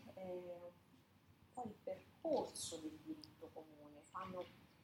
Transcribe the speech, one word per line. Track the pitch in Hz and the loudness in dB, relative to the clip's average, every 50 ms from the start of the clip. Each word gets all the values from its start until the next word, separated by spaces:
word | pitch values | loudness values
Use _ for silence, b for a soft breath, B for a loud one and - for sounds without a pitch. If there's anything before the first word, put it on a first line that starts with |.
| - - - | -10 -10 -6
eh, | 190 185 185 | -4 -2 0
un | 180 180 180 175 175 175 175 175 - - - - - - - - - - - - - - - - - | 0 0 0 -2 -4 -4 -6 -8 -10 -12 -16 -20 -20 -20 -20 -20 -20 -20 -20 -20 -20 -20 -20 -8 -4
po' | 254 247 | -2 -2
il | 214 - - | -2 -4 -2
percorso | - 554 - - - - - - - 330 294 214 - - - - - - 165 156 | 0 0 0 0 -2 -8 -4 2 6 8 10 10 8 6 2 0 0 0 0 0
del | 156 156 - - | 0 -2 -4 -4
diritto | - 156 156 - - - - - 165 - - | -4 -4 -4 -4 -6 -10 -10 -10 -10 -8 -8
comune, | 156 156 156 151 147 147 147 - 147 - - | -8 -10 -10 -12 -14 -14 -12 -14 -14 -12 -6
fanno, | - 185 190 185 185 180 170 - - - - - - - | -2 -2 0 0 0 0 0 -2 -6 -12 -18 -18 -20 -20